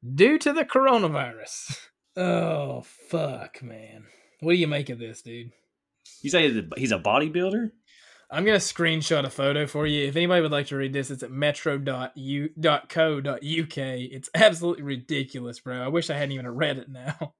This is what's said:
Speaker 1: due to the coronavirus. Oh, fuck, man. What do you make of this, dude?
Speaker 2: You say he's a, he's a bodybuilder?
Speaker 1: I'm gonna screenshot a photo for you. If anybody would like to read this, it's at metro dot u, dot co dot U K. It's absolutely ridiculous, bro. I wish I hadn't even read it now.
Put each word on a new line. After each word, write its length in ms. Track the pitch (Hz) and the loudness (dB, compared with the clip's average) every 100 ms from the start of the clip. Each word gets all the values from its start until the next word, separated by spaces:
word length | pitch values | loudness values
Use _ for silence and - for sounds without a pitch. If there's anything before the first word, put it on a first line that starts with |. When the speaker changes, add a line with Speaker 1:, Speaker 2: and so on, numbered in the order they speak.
| 117 | -6
Speaker 1:
due 220 | 135 214 302 | 6 6 8
to 120 | - | 4
the 120 | 294 | 2
coronavirus. 1120 | 302 262 269 240 180 147 127 117 120 - - 139 - _ _ - | 2 4 6 6 4 0 -4 -8 -14 -14 -12 -14 -14 _ _ -4
Oh, 680 | 180 170 165 156 139 123 120 - - | 0 2 2 -2 -4 -8 -12 -20 -6
fuck, 540 | 165 147 131 - - | -4 -2 -6 -12 -14
man. 420 | 123 110 110 110 107 _ _ _ | -16 -16 -18 -20 -20 _ _ _
What 120 | 156 | 2
do 60 | 180 | 4
you 80 | 160 | 4
make 240 | 147 139 | 0 -4
of 80 | 117 | -8
this, 240 | 117 113 | -10 -14
dude? 300 | - 117 117 _ _ _ _ _ - - | -16 -14 -16 _ _ _ _ _ -20 -10
Speaker 2:
You 80 | 147 | 0
say 180 | 170 156 | 2 4
he's 80 | 113 | 2
a, 60 | 82 - | -4 -4
he's 160 | 127 | 0
a 60 | 101 | 0
bodybuilder? 720 | 92 117 156 160 185 208 226 _ _ _ - - _ | 4 2 2 0 0 -2 -4 _ _ _ -20 -20 _
Speaker 1:
I'm 160 | 151 | 0
gonna 120 | 196 208 | 4 4
screenshot 680 | - - 170 160 151 156 | 2 0 0 2 2 0
a 60 | 135 | 0
photo 380 | - 139 143 147 | 0 0 2 0
for 180 | 147 151 | 0 0
you. 220 | 147 139 | 0 0
If 80 | 143 | 2
anybody 260 | 175 180 | 4 4
would 80 | 160 | 4
like 160 | 147 139 | 0 -2
to 100 | 139 | -4
read 160 | 135 | -2
this, 200 | 139 131 | -2 -4
it's 100 | 135 | -6
at 80 | 120 | -8
metro 480 | 131 147 143 160 139 | 0 0 0 -2 -2
dot 320 | 139 131 127 - | -2 -4 -6 -10
u, 340 | 135 143 151 160 | -6 -4 -4 0
dot 300 | 156 147 - | 2 2 0
co 320 | 170 160 151 | 2 2 2
dot 240 | 139 135 | -4 -6
U 200 | 143 165 156 | -4 -4 -4
K. 360 | - 135 127 127 | -4 -6 -6 -8
It's 180 | 135 - | -10 -6
absolutely 480 | 160 214 170 170 175 | 4 4 4 -4 -4
ridiculous, 760 | 143 131 123 151 131 131 120 120 | -6 -8 -4 -4 -4 -8 -12 -12
bro. 200 | - 127 | -10 -6
I 60 | 127 | -2
wish 240 | 160 160 | -2 -2
I 40 | |
hadn't 180 | 147 143 | -4 -4
even 160 | 135 123 | -4 -8
read 300 | 120 151 135 | -2 -2 -2
it 100 | - | -8
now. 460 | 131 127 - 147 _ | -12 -10 -8 -10 _